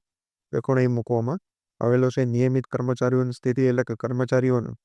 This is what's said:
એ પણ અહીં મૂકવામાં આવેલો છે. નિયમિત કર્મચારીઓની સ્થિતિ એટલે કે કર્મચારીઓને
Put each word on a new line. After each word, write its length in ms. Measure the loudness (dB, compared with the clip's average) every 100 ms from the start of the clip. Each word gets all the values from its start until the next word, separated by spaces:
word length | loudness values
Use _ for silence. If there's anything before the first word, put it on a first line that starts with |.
| -8 _ _ _ _
એ 80 | -4 0
પણ 100 | 2
અહીં 140 | 2
મૂકવામાં 480 | 0 0 -2 0 -4 -10 _ _ _
આવેલો 300 | 0 2 2
છે. 140 | 0
નિયમિત 400 | 0 2 2 0
કર્મચારીઓની 680 | -2 -4 -4 -2 0 0 0
સ્થિતિ 300 | -2 -4 0
એટલે 200 | 2 0
કે 120 | -2
કર્મચારીઓને 760 | -4 -4 -4 0 2 2 0 -2 -10